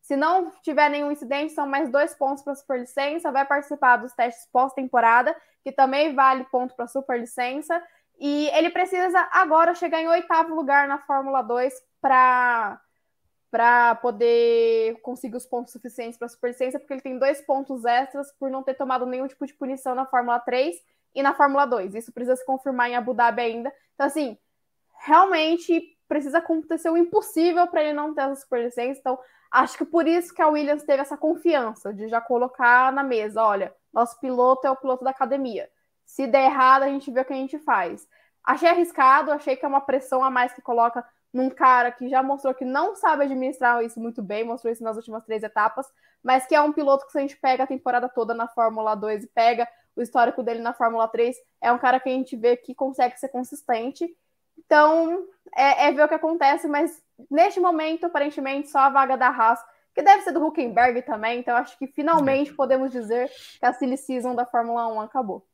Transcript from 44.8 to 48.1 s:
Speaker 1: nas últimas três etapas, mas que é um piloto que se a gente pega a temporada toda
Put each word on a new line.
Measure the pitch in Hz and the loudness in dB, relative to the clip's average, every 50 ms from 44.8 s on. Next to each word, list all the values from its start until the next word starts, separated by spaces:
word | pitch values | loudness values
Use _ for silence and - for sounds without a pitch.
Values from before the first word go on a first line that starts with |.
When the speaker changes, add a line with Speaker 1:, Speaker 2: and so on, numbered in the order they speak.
Speaker 1:
nas | 233 226 220 | -6 -8 -8
últimas | 220 226 - 214 226 220 | -8 -10 -12 -14 -14 _
três | - 220 214 | -8 -8 -8
etapas, | 214 208 _ 214 208 220 - - 277 - _ _ _ _ _ _ | -8 -4 _ 0 0 0 -2 -4 -12 -12 _ _ _ _ _ _
mas | _ 247 254 262 262 | _ 2 2 2 2
que | - 320 | 2 4
é | 294 | 4
um | 294 302 | 4 2
piloto | 302 320 302 277 277 277 277 | 0 0 2 2 2 2 0
que | - | -6
se | - 302 | -4 -4
a | |
gente | 277 277 277 | -4 -4 -8
pega | _ - 262 254 254 262 | _ 0 0 0 0 0
a | |
temporada | 262 - - _ 254 247 240 240 | -4 -4 -6 _ -2 -2 -2 -2
toda | 254 | -2